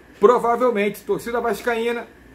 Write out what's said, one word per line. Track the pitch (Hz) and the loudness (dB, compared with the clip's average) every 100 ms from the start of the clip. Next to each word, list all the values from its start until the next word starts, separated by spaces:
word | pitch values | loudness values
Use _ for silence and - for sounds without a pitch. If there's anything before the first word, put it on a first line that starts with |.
| - - | -20 2
provavelmente, | 208 240 233 226 247 208 208 208 | 4 4 2 0 0 0 -2 -4
torcida | - 180 233 233 | -4 -4 -4 -4
vascaína, | 233 202 240 226 240 233 - - - | -2 -2 -2 -2 -2 -4 -10 -18 -20